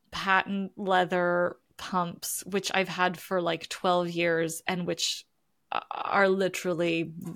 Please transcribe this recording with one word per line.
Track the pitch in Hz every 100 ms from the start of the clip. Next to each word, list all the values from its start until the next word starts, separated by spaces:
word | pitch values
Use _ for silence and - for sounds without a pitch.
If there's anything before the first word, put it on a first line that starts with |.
| _
patent | - 196 190 - 196 190 -
leather | 190 185 175 180 175 175 175 - _ -
pumps, | - 185 175 - - - -
which | 196 190
I've | 190 180
had | 170 180 175
for, | - 185
like, | 170 165 -
twelve | - 185 180 175
years | 170 170 165 165 160 -
and | 180 175
which, | 165 - - - _ _ _ _
uh, | - -
are | - - 202 196
literally, | 190 185 - 180 170 175 165 160 165 170